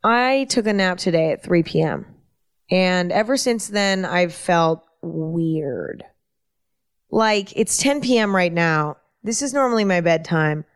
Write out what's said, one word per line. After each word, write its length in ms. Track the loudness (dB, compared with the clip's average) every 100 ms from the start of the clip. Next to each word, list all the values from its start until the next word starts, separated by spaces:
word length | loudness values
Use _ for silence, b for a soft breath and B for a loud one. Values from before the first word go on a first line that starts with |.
I 440 | 2 2 2 0 0
took 180 | -2 0
a 60 |
nap 240 | 0 0 0
today 360 | 0 0 0
at 100 | -2
three 200 | 0 0
P 200 | 2 0
M. 240 | 0 -2 -10 -20 _ _ _ _ _
And 420 | 0 2 2 0
ever 240 | 0 0 0
since 320 | 0 -2 -4
then, 380 | -2 0 0 -2
I've 260 | 0 -2
felt 540 | -2 0 2 2 0 _ _
weird. 1000 | -10 -8 -4 -2 -2 -2 -4 -6 -8 -10 -16 _ _ _ _ _ _ _ _ _ _
Like, 420 | 0 2 2 -2
it's 220 | -4 -2 0
ten 240 | 0 0
P 160 | 2 2
M 180 | 2
right 180 | 2 2
now. 440 | 2 2 2 -2 -6 _ _
This 200 | -8 -4
is 100 | -2
normally 320 | 0 2 2
my 160 | 2 2
bedtime. 640 | 2 0 0 0 0 -2 -8